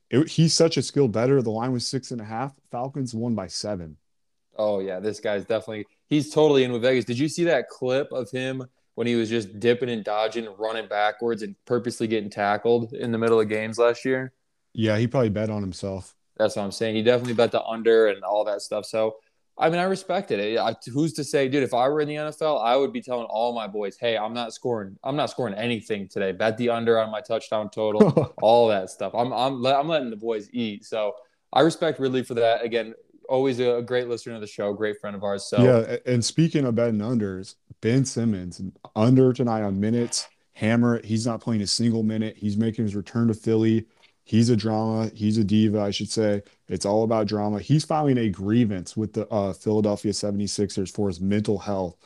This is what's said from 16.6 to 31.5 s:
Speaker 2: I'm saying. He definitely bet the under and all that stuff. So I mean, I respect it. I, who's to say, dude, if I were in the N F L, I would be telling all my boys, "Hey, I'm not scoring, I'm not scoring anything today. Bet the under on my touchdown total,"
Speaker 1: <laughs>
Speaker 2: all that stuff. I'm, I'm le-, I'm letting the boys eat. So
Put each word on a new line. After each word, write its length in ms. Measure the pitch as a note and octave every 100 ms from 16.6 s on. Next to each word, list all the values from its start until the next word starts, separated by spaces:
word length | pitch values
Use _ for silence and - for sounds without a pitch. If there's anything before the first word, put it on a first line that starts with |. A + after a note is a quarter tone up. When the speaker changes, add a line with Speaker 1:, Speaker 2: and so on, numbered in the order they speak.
Speaker 2:
I'm 80 | G2
saying. 240 | - A2+ A2
He 60 |
definitely 320 | A2 B2 B2
bet 160 | A2+ A2+
the 140 | A2+
under 440 | - A2+ A2+ A2+ G#2+
and 140 | G2
all 200 | F#2+ G#2
that 160 | G#2 G2+
stuff. 240 | - G#2+
So 320 | - A2 A2 A2 _ _ _ -
I 140 | E3
mean, 80 | F3
I 60 |
respect 480 | F#3 F#3+ - F#3 G3
it. 260 | G#2 G#2 A2+
I, 160 | G#2+ A2+ -
who's 200 | C3+ D#3+
to 100 | D#3
say, 240 | C#3 D3 C3
dude, 140 | C#3+
if 120 | B2
I 140 | A#2+ C3
were 120 | D3+
in 80 | D3
the 80 | D3+
N 100 | D3+
F 160 | -
L, 160 | D#3 C3+
I 160 | A2+
would 180 | C3+ C3+
be 80 | A#2+
telling 260 | B2+ B2 A2+
all 280 | G#2+ A#2+
my 140 | A#2+ G#2
boys, 280 | G#2 G2 -
"Hey, 200 | A#2+ A2
I'm 180 | A2
not 180 | A#2+ A#2
scoring, 440 | - B2+ A2+ F#2+ G2
I'm 120 | C3+ D3
not 140 | A#2+
scoring 240 | - A#2
anything 540 | G2 A#2+ A2+ - G#2 F#2
today. 240 | G#2 G2
Bet 260 | F2+ A2 A2
the 120 | A#2+
under 280 | A#2 A#2 A2+
on 120 | A2
my 100 | G#2+
touchdown 500 | - A2 - G#2+ G#2
total," 640 | A2+ G#2+ G#2+ F3 E3 C3 -
Speaker 1:
<laughs> 60 |
Speaker 2:
all 260 | G#2+ A#2+ A2+
that 220 | G2 F#2
stuff. 240 | - F#2+
I'm, 180 | A2 B2
I'm 300 | A2+ C3 C3
le-, 160 | B2+ C#3
I'm 100 | D#3
letting 220 | D#3 B2
the 60 | G#2
boys 320 | A2+ A2 G#2
eat. 320 | B2 A2+ G2+
So 300 | - A2+ G#2 - - _ _